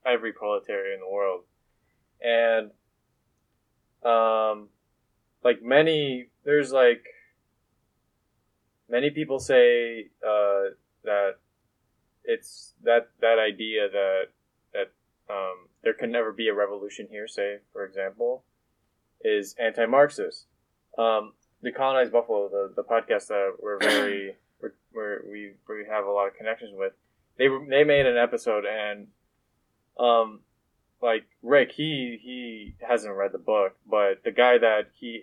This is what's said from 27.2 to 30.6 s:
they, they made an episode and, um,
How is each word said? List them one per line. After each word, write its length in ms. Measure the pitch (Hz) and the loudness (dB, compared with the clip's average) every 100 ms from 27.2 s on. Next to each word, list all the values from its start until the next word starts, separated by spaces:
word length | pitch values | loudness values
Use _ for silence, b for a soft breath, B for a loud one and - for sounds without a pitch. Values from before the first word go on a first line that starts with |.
| _ - | _ 0
they, 100 | 135 135 147 | 2 2 0
they 140 | 135 | 4
made 240 | 147 143 131 | 4 4 4
an 100 | 120 | 4
episode 480 | 120 117 - 107 101 | 2 0 -2 -2 -2
and, 420 | 107 104 104 - _ _ _ _ _ _ _ _ - | -4 -6 -8 -14 _ _ _ _ _ _ _ _ 0
um, 400 | 120 117 113 107 _ _ | 4 4 2 -4 _ _